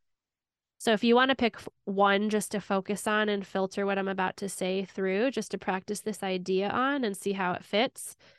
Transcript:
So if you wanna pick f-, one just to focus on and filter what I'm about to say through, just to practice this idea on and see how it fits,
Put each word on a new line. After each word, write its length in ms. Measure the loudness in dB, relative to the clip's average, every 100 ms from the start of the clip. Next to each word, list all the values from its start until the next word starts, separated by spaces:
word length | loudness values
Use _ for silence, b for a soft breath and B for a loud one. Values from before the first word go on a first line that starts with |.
| _ _ _ _ _ _ _ -4
So 140 | 2
if 120 | 4
you 100 | 6
wanna 200 | 6 6
pick 220 | 4 0 -2
f-, 120 | -14 -12
one 460 | -4 2 4 4 2
just 220 | 0 -2
to 80 | -4
focus 460 | -2 -2 -2 -4 0
on 220 | 2 2
and 180 | 0 -2
filter 380 | -2 -2 -2
what 140 | -2 0
I'm 100 | -2
about 300 | -2 -2 -4
to 100 | -8
say 380 | -4 -2 -2 -4
through, 440 | -2 0 2 0
just 180 | -2 -6
to 80 | -6
practice 420 | -4 -4 -4 -6
this 220 | -6 -6
idea 480 | -4 -4 0 0 0
on 340 | 0 0 0
and 100 | -2
see 200 | -4 -4
how 180 | -2 -2
it 120 | -4
fits, 520 | -2 0 0 -4 -16 -18 b